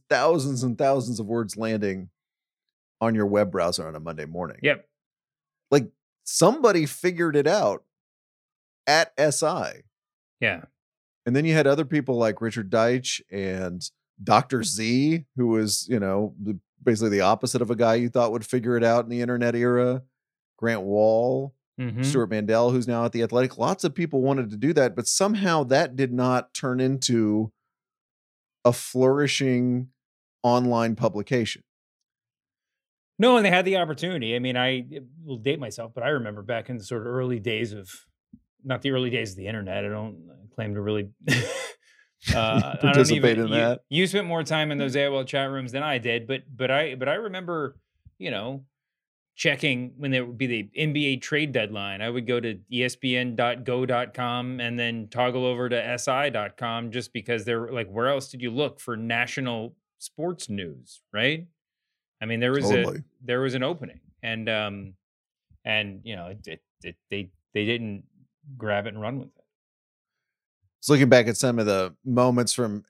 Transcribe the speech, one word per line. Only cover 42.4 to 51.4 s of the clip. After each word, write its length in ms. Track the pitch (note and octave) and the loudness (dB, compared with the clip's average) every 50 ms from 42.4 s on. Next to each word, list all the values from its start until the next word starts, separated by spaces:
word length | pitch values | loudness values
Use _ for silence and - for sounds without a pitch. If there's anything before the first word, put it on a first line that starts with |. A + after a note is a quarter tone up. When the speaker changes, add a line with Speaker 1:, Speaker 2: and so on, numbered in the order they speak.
| A2 A2 A2 - | 2 2 2 2
Speaker 2:
don't 200 | - - - - | 0 0 -2 0
Speaker 1:
Participate 580 | - C#3 C#3+ C#3 B2+ - D#3 D3 C3+ A#2+ A2+ A2+ | 2 4 6 6 6 6 4 4 4 4 4 2
Speaker 2:
even, 80 | A#2 | 0
Speaker 1:
in 20 | A2 | 0
Speaker 2:
you, 60 | A2 | 0
Speaker 1:
that. 260 | A#2 A#2 A#2+ B2 - _ - | 2 2 2 0 -2 _ -4
Speaker 2:
you 180 | C#3 E3 F#3+ | 0 0 0
spent 200 | F#3 F#3+ G3+ G3 | 2 0 -2 -2
more 180 | E3+ E3+ E3 D#3 | -2 -4 -4 -4
time 260 | D#3+ D#3+ D#3 D#3 D3+ | -2 -2 -2 -2 -2
in 60 | D3 | -2
those 180 | C#3+ C#3+ C3 B2+ | -2 -2 -2 0
A 120 | C#3+ C#3 | 0 0
O 100 | C#3+ C#3 | 0 0
L 80 | C3+ C3 | -2 -4
chat 260 | - - C#3 C#3 C3+ | -2 -2 -2 -2 -2
rooms 220 | C#3 C3+ B2+ B2 | -4 -8 -8 -6
than 100 | A#2 C#3 | -6 -6
I 140 | D3 D3+ C#3 | -4 -2 -4
did, 300 | B2 A2+ A#2+ A#2 A#2+ A#2 | -2 -2 -2 -2 -2 -2
but, 160 | A2 C3+ B2+ - - C3+ | -4 -8 -8 -8 -12 -8
but 160 | A2 C3 B2+ | -4 -2 0
I, 260 | C3 C#3+ D#3+ D3 B2+ | 2 0 0 -2 -4
but 120 | B2+ C3 C3+ | -4 -2 -2
I 60 | D#3+ | -2
remember, 640 | G#3 A3+ G#3 F3+ F#3 F#3 E3+ F3 D#3+ C#3+ C3+ - - _ _ _ _ _ - _ - | -2 -4 -8 -8 -10 -8 -6 -4 -4 -4 -6 -8 -12 _ _ _ _ _ -20 _ -12
you 120 | - E3 | -8 -8
know, 340 | A#2 G2 G#2+ B2 C3+ C3+ C3+ _ _ _ _ _ _ _ _ _ _ _ _ _ _ | -6 -6 -6 -8 -10 -12 -14 _ _ _ _ _ _ _ _ _ _ _ _ _ _
checking 600 | - - D#3+ C#3+ C3+ - D3 B2+ B2 B2 B2 A#2+ | -2 0 0 0 0 0 -2 0 -2 -4 -8 -10
when 140 | B2 C#3+ C3+ | -6 -4 0
there 160 | C3 B2+ B2 | 0 0 -2
would 100 | A#2+ B2 | -4 -6
be 100 | A2+ C3+ | -4 -4
the 220 | B2 A#2+ A2 G2+ G#2 - | -2 -2 -4 -4 -6 -4
N 160 | - D#3 D#3 | -2 -2 0
B 140 | C#3 D3 D3 | 0 0 0
A 100 | C#3 C3+ | 0 -2
trade 360 | B2 - - D#3 D3 | -4 -4 -4 -2 -2